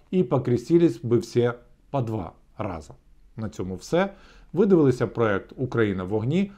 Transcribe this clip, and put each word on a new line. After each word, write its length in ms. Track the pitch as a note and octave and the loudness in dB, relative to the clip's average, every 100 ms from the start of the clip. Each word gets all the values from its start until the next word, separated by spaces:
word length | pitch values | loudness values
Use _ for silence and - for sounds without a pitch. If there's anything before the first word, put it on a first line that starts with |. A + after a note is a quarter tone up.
| - | -4
и 140 | F#3 | 0
покрестились 760 | F3+ C#3 C3 A#2+ - E3+ E3+ - | 2 0 2 0 4 4 4 0
бы 200 | A#2 A#2 | 0 0
все 360 | A2+ B2 A#2+ A#2+ - _ _ | 0 0 0 -2 -12 _ _
по 100 | C#3+ | -4
два 320 | A2+ A2 E2 - _ - | -4 -4 -8 -14 _ -10
раза. 380 | G#2 E2+ D2+ - _ - - - | -8 -8 -12 -20 _ -20 -20 -12
На 140 | A2 | -10
цьому 260 | - F#2 F2+ | -8 -10 -10
все. 380 | - E3 G3 G3 - - - | -4 -2 -2 -6 -20 -20 -8
Ви 120 | D3+ G#3 | 0 4
дивилися 420 | F3+ C#3+ B2 A2+ | 6 4 2 -2
проект 460 | - A2 G2 - - | 0 0 0 -4 -8
«Україна 480 | B2+ A2+ A2 F#2+ | -4 0 0 0
в 100 | F#2 | -4
огні». 380 | G#2+ A2 E3 G3+ | -4 0 0 -2